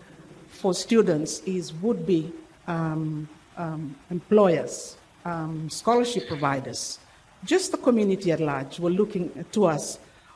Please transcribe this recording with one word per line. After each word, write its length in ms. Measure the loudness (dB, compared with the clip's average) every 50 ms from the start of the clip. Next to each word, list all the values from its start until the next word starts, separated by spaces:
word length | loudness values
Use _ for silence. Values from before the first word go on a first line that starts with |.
| -20 -20 -20 -20 -20 -20 -20 -20 -20 -20
For 260 | -10 -4 -2 0 0
students 680 | 0 0 2 4 4 6 6 4 2 0 -4 -6 -6 -6
is 280 | -4 -4 -4 -4 -6 -8
would-be, 580 | -4 0 0 0 0 0 2 2 2 2 -2 -8 -14 -18 -20 -20 -16 -8
um, 600 | -6 -4 -2 -2 -2 -2 -2 -2 -4 -4 -6 -8 -10 -14 -20 -20 -18 -12 -8
um, 360 | -8 -6 -6 -6 -8 -10 -12 -14 -12 -8
employers, 880 | -8 -6 0 4 6 6 8 6 4 2 0 -4 -8 -12 -14 -14 -18 -20 -20 _ _ _ -8
um, 440 | -8 -6 -6 -6 -6 -6 -6 -8 -8
scholarship 600 | -8 -4 0 2 4 4 4 2 0 -4 -4 -4
providers, 680 | -4 -2 0 0 0 0 -4 -6 -8 -8 -8 -8 -10 -12 -16 -20 -20 -20 -20 -20 -20 -12 -4
just 280 | 0 0 2 2 0
the 60 | -4 0
community 540 | 2 4 4 4 4 2 2 2 2 0
at 80 | 0 2
large. 400 | 0 0 -2 -2 -4 -6 -8 -4
We're 120 | 0 0
looking 540 | 2 2 2 0 0 -4 -4 -4 -6 -10 -10 -4
to 140 | 2 4 4
us 340 | 4 4 2 -2 -6 -10 -12 -16 -20 -20 -20 -20 -20 -20